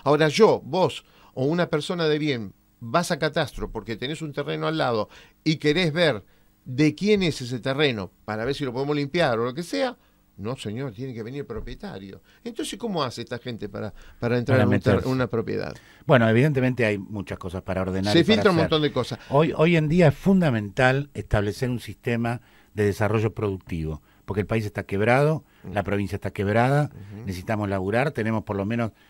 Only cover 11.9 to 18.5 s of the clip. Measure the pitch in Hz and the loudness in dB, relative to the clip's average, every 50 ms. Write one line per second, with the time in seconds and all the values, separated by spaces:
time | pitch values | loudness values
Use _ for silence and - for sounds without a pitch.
11.9 | - 98 98 95 95 - _ _ _ _ - 233 220 - 320 - - 196 233 226 | -12 -12 -14 -16 -18 -18 _ _ _ _ -14 -12 -8 -8 -8 -8 -8 -8 -6 -4
12.9 | 190 165 139 120 - - 117 - 123 120 - 127 117 104 104 104 104 110 110 104 | -2 -2 -2 -2 -4 -8 -10 -8 -10 -10 -8 -10 -10 -8 -10 -10 -8 -8 -8 -8
13.9 | - - - - - - 120 117 120 123 120 110 107 104 104 101 101 98 - 123 | -10 -14 -18 -20 -10 -4 -2 0 0 0 2 2 4 4 4 4 2 2 4 2
14.9 | - - - 131 131 131 127 113 - 113 110 107 104 101 - 73 64 - - - | 2 2 2 0 0 0 0 0 -2 -2 -2 -2 -4 -4 -6 -8 -10 -14 -18 -20
15.9 | - - - - 151 123 117 110 110 117 135 156 143 135 127 127 123 117 117 107 | -20 -4 2 4 6 6 6 6 6 6 4 4 4 2 2 0 2 2 2 0
16.9 | 107 98 98 - 110 104 95 - 98 - - 92 90 92 - - 92 92 95 95 | 0 -2 -4 -8 -8 -8 -8 -8 -8 -8 -8 -8 -8 -8 -6 -4 -4 -2 -2 -2
17.9 | 92 95 95 104 104 165 165 143 220 214 202 202 | -2 -2 0 2 4 4 4 4 4 4 4 4